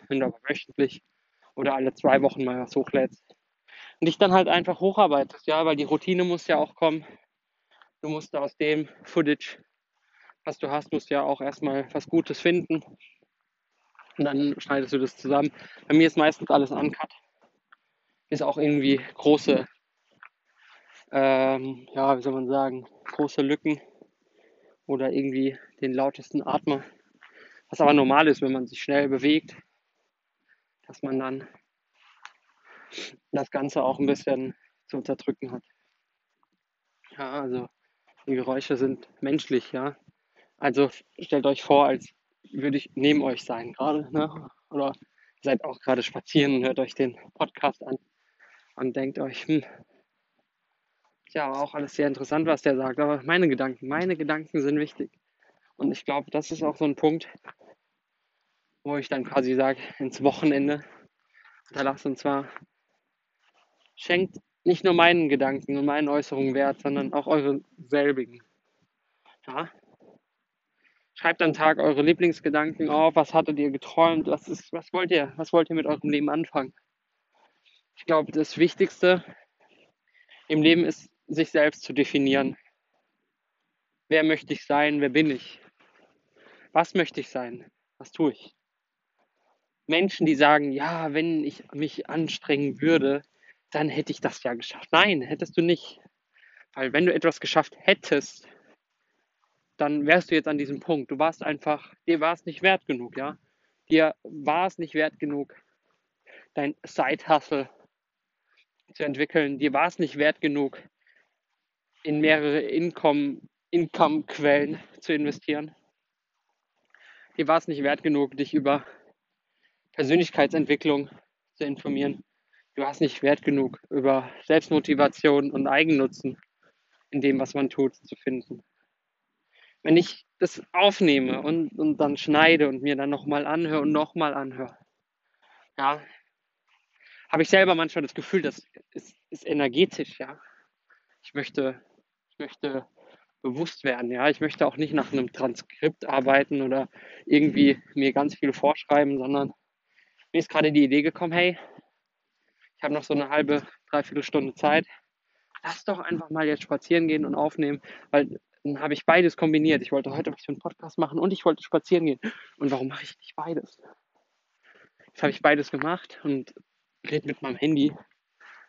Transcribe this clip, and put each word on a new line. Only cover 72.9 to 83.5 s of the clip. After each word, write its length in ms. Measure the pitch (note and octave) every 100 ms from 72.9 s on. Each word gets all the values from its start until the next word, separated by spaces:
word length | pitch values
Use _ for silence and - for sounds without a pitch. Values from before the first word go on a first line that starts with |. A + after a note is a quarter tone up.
| D3 D#3+ D#3+
Was 180 | D3
hattet 240 | D#3+ D#3+ D3
ihr 120 | D3
geträumt? 560 | C#3 - - E3 D#3+ D3
Was 200 | D3 -
ist, 240 | E3+ -
was 220 | E3+ -
wollt 180 | F3 F3+
ihr, 220 | F3 C#3 -
was 160 | D#3+
wollt 180 | E3+ D#3+
ihr 60 | D#3+
mit 100 | D3+
eurem 240 | D3+ D3+
Leben 200 | D3 D3
anfangen? 440 | D3+ D#3+ D3+ C3 - _ _ _ _ _ _ _ _ _ _ _ -
Ich 100 | -
glaube, 260 | D#3+ D3+
das 260 | D3+ D3+ -
Wichtigste 680 | E3+ - F#3+ - F3+ F3+ - - _ _ _ _ _ _ _ _ _ _ -
im 140 | D#3
Leben 240 | D#3 E3 D#3+
ist, 240 | - - _ -
sich 220 | D#3 D#3
selbst 340 | D#3+ D3+ -
zu 100 | -
definieren. 640 | C3+ C3+ C#3+ C#3 C3+ C3 B2+ _ _ _ _ _ _ _ _ _